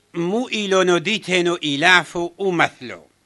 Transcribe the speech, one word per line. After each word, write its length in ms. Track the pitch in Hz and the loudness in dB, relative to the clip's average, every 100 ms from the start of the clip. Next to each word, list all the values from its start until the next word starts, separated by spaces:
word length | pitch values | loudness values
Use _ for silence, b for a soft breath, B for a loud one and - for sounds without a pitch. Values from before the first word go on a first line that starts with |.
| _ | _
مو 340 | 175 170 220 254 | -6 -4 -4 -4
إيلونو 500 | 220 202 190 185 175 | -4 0 2 4 2
ديتينو 560 | 151 220 - 180 175 | 0 -4 -2 0 0
إلافو 800 | 170 151 139 170 180 156 180 175 - | -2 -4 0 4 4 2 -4 -8 -4
ومثلو. 680 | 196 170 143 - 123 87 73 _ | -2 0 0 -2 -14 -16 -18 _